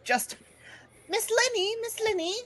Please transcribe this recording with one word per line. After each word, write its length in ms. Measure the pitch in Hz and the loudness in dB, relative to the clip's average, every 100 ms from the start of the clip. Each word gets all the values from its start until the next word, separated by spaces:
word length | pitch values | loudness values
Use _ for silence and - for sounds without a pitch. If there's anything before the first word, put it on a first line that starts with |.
Just, 340 | - 247 - - - - - - - - - | 2 0 0 -10 -16 -20 -20 -20 -20 -20 -4
Miss 200 | 392 427 | -2 2
Lenny, 460 | 453 508 466 392 453 | 4 4 2 0 -2
Miss 180 | 466 - | -6 -2
Lenny. 320 | 440 381 330 415 | 0 0 -2 -4